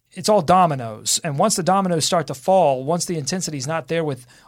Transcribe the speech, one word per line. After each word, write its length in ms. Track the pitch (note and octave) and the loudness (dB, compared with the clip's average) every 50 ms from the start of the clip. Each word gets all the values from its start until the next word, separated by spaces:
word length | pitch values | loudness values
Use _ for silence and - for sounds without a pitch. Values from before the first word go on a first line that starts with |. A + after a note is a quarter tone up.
| _ _ | _ _
it's 180 | - F#3 - - | -14 -6 0 2
all 140 | G#3+ G#3 D#3 | 2 2 4
dominoes. 760 | D3+ F3 F#3 F3+ E3 C#3+ C3 A#2+ A2+ G#2+ A2 - - - - - | 4 6 6 6 4 2 -2 -6 -8 -10 -8 -6 -4 -4 -4 -4
And 160 | E3 C#3 C#3 | -4 0 0
once 160 | F#3+ A3 - | 2 2 0
the 80 | G3 E3 | 0 0
dominoes 420 | F3 F#3 G3 F#3+ F3+ F3 D#3+ - | 2 2 2 2 2 0 0 0
start 220 | - F#3 E3+ D3 - | 0 0 -2 -2 -4
to 80 | C#3 | -8
fall, 480 | - - F#3 F#3+ F#3+ E3+ C#3+ C3+ B2+ C3 | -6 0 2 4 4 4 4 2 0 -2
once 220 | C#3+ E3+ F3 E3+ | -2 -4 -2 -4
the 120 | - F3+ D#3+ | -4 -6 -6
intensity's 480 | C3+ - F3+ F#3+ - D#3 D3+ C#3 B2 | -6 -6 -6 -6 -6 -6 -8 -8 -6
not 220 | D3 E3 E3 - - | -6 -6 -6 -6 -4
there 160 | E3 E3 D#3+ | -4 -4 -2
with 240 | D3+ C3+ B2 - _ _ _ _ | -4 -6 -8 -10 _ _ _ _